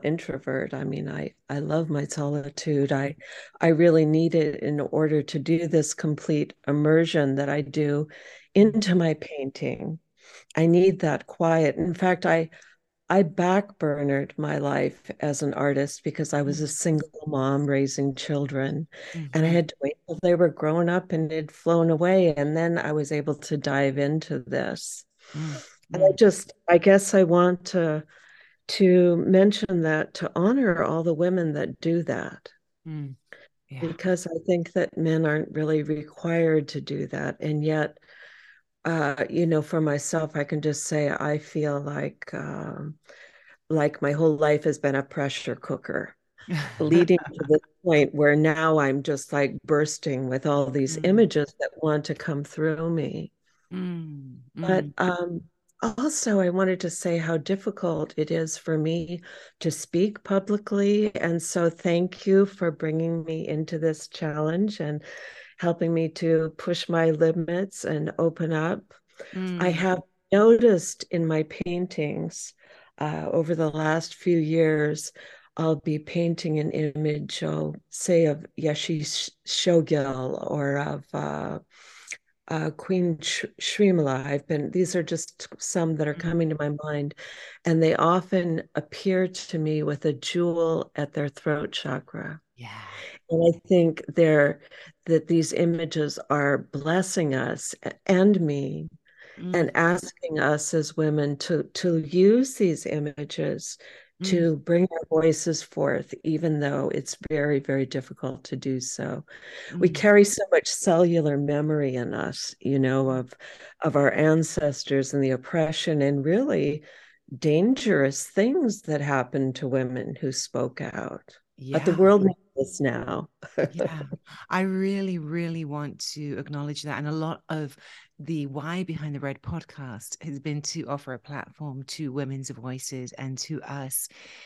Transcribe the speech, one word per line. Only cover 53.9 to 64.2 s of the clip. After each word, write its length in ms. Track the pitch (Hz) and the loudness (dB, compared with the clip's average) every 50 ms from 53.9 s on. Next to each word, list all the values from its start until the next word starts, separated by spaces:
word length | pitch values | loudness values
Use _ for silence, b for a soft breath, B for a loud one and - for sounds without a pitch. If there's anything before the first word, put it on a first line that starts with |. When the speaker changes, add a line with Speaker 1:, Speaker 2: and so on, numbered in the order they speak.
| 175 170 160 156 147 143 135 131 123 127 123 _ - | -8 -8 -10 -12 -14 -14 -16 -16 -18 -20 -20 _ -12
Speaker 1:
But, 300 | - 170 185 185 185 147 | -6 -2 0 0 0 0
Speaker 2:
mm. 60 | 143 - - | -2 -4 -2
Speaker 1:
um, 440 | 185 180 180 175 175 175 170 165 - - _ _ _ _ _ - - 226 214 | -2 0 0 -2 -4 -6 -6 -8 -10 -14 _ _ _ _ _ -6 -4 -4 -2
also, 440 | - 269 311 302 - - 240 208 196 | -2 -2 -2 -2 -2 0 0 2 2
I 100 | 185 175 | 2 2
wanted 300 | 175 185 190 185 185 185 | 2 2 2 2 0 0
to 100 | - 170 | -4 -6
say 280 | - - - 180 170 170 | -6 -4 -2 -2 -2 0
how 180 | 160 160 165 | 0 0 -2
difficult 800 | 160 - - 196 196 - 220 - - - 170 160 156 156 - - | -2 -2 -2 -4 -4 -4 -6 -6 -4 -4 -2 -2 -2 -4 -4 -4
it 140 | 151 156 151 | -4 -4 -2
is 260 | 165 165 160 160 - - | -2 -2 -2 -4 -8 -8
for 180 | - 170 160 | -4 -2 0
me 440 | 156 151 160 165 170 160 160 175 170 - B B B B B B B | 0 0 0 -2 -2 -4 -6 -8 -10 -12 B B B B B B B
to 100 | - 165 | -4 -4
speak 520 | 151 - - - - 170 196 214 214 - - | -4 -4 -6 -2 0 2 2 0 0 -4 -4
publicly. 920 | - 196 196 196 208 208 208 208 - 208 202 202 202 208 208 208 208 - | -2 0 0 0 0 -2 -2 -2 -2 0 2 2 4 4 2 2 0 -2
And 260 | - - 170 170 170 | -2 -2 -2 -2 -2
so 300 | - - - 180 170 165 | -4 -2 0 0 0 0
thank 560 | 165 - - 180 170 170 180 175 - - - | 0 0 0 0 2 2 0 -2 -4 -4 0
you 200 | 196 190 196 202 | 4 4 6 4
for 260 | 196 - - 180 170 | 4 0 -4 -4 -4
bringing 500 | 151 - 165 160 156 160 165 165 165 165 156 | -2 -2 -4 -2 -2 -2 -2 -2 -2 -4 -4
me 220 | 165 160 160 - | -6 -6 -6 -4
into 320 | - 151 151 160 - 170 156 | -4 -4 -4 -4 -4 -4 -2
this 300 | 160 160 156 - - - | 0 -2 -2 -2 -8 -16
challenge 720 | - - | -10 -6